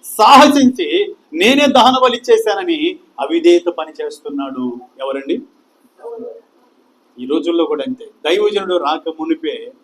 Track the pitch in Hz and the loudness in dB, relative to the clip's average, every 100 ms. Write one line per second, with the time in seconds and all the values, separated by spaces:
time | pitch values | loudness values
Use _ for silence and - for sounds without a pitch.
0 | - - 214 277 294 285 254 - 151 175 | -12 2 6 8 8 4 2 0 -2 -2
1 | 202 - _ 156 202 277 294 254 233 262 | -4 -8 _ 0 2 4 4 4 4 4
2 | 254 240 247 226 220 196 180 156 165 - | 0 0 2 2 2 -2 -2 -2 -2 -6
3 | _ - 139 170 165 175 170 170 156 156 | _ -10 -4 2 4 4 2 -6 -10 -10
4 | 151 - 151 143 139 127 127 120 - _ | -12 -10 -10 -8 -8 -8 -8 -10 -18 _
5 | 135 135 135 - - _ _ _ _ _ | -6 -6 -6 -8 -8 _ _ _ _ _
6 | - 233 - - _ _ _ _ _ _ | -16 -14 -16 -18 _ _ _ _ _ _
7 | _ 123 127 156 151 170 151 147 135 127 | _ -16 -6 -4 -2 -2 -2 -4 -6 -10
8 | - _ 247 370 214 202 185 180 143 156 | -14 _ -2 0 0 -2 -4 -2 -2 -4
9 | 165 160 160 156 156 120 117 131 | -6 -8 -6 -4 -6 -10 -14 -20